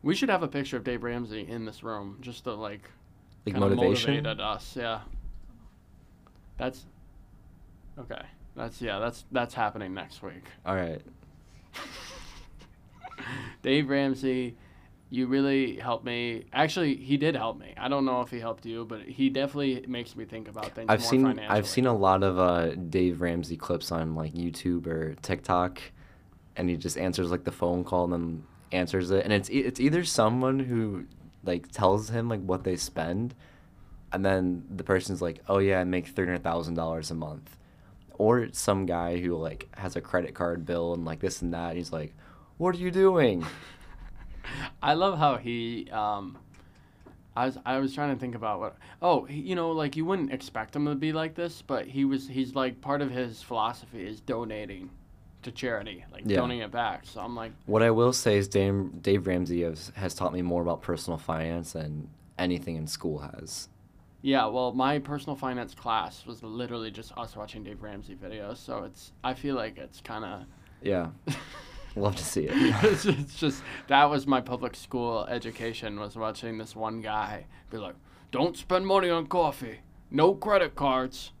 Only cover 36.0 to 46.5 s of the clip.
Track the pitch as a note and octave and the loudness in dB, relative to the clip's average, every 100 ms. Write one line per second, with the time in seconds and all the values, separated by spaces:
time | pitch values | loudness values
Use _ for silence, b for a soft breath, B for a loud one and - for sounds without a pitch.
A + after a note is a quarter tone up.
36 | F2 - F2+ F2+ F2 E2+ E2 E2+ E2 E2 | -2 -2 0 0 0 -2 -2 -2 -2 -4
37 | D#2 E2 D#2 D2+ - - b b b b | -4 -6 -8 -10 -16 -20 b b b b
38 | - - G#2+ A#2+ A2+ - - G2 F#2 E2+ | -20 2 6 6 2 -2 2 2 2 0
39 | E2+ F2 F2 E2+ D#2+ - - - F#2+ E2 | 0 0 0 0 -4 -6 -14 -8 -6 -6
40 | - F#2 E2 - F2 F2 D#2+ F2 E2+ F2 | -2 -2 -2 -2 -2 -2 -2 -2 0 -2
41 | E2 D#2+ F#2+ - E2+ E2+ E2+ E2+ E2 D#2+ | -4 -2 -4 -2 -4 -4 -4 -6 -6 -6
42 | D2+ - B B B - F3 F3 F3+ F3+ | -6 -12 B B B -2 -2 0 0 6
43 | F#3+ F3+ C3 F2+ D#2+ - - - - - | 6 8 6 4 -4 -10 -16 -18 -18 -16
44 | - - - - - - - - C#3 D#3 | -16 -14 -14 -12 -10 -8 -8 -2 2 4
45 | F#3+ E3+ D3+ A#2+ A#2+ A#2+ A#2 A#2 - A2 | 4 4 4 2 -2 -4 -4 -6 -6 -2
46 | G#2 G#2 F#2+ - - | 0 -2 -6 -12 -20